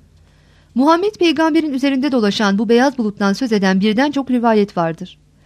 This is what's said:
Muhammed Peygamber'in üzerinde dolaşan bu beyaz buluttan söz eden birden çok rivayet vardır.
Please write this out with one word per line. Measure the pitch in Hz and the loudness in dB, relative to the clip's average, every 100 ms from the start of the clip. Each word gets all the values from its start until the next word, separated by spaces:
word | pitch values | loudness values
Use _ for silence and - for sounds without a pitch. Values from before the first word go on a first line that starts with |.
| _ _ _ _ _ _ _ | _ _ _ _ _ _ _
Muhammed | 233 285 339 415 | 0 2 2 0
Peygamber'in | - 349 294 320 320 311 | 0 0 2 0 0 -2
üzerinde | 262 277 269 277 | -2 -2 0 0
dolaşan | 254 208 202 202 196 | 0 0 0 0 0
bu | 226 | 2
beyaz | 233 277 277 | 2 2 0
buluttan | 214 - 202 | -6 -2 -2
söz | 196 262 | -2 -2
eden | 214 190 190 | 0 0 2
birden | 214 214 294 | 0 0 0
çok | 277 262 | -2 -2
rivayet | 247 233 214 202 - | -2 2 2 0 -2
vardır. | 165 160 185 - _ _ | -4 -6 -14 -20 _ _